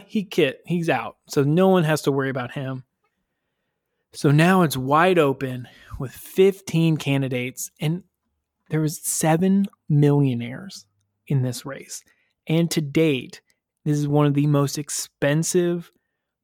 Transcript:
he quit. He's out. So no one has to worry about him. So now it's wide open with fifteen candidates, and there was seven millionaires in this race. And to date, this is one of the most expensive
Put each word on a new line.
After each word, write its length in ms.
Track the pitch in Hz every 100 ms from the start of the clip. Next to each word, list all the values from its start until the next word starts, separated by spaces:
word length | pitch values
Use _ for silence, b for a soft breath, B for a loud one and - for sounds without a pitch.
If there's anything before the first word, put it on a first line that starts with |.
| -
he 160 | 220
quit. 380 | 185 - 139 -
He's 240 | - 170 165
out. 280 | 131 110 - -
So 140 | -
no 240 | 143 160 190
one 140 | 185
has 200 | 156 156
to 100 | -
worry 180 | 139 135
about 220 | 131 120
him. 320 | - 131 131 - _ _ _ _ _ _ _ _ _ _ _ _
So 160 | - 156
now 320 | 147 170 190
it's 140 | 165 131
wide 420 | 131 147 180 175
open 500 | 143 127 131 127 123 B B -
with 140 | 127
fifteen 840 | - - - 190 190 - 160 165 156
candidates, 720 | - 139 135 127 123 127 - -
and 260 | 151 175 - _ _ _ _ _ -
there 100 | 156
was 220 | 151 156
seven 640 | - - 156 165 190 196 196 - -
millionaires 1000 | 147 147 143 139 120 120 131 196 - - _ _ _ -
in 160 | 139
this 240 | 127 120 139
race. 360 | 131 - - - _ _ _ -
And 240 | 160 170
to 100 | -
date, 640 | 147 151 160 131 - - _ _ _ _
this 140 | - 147
is 100 | 147
one 160 | 147
of 80 | 147
the 140 | 143 147
most 320 | 143 139 -
expensive 1120 | 143 - - _ 143 151 165 180 175 175 170 _ _ _ _ _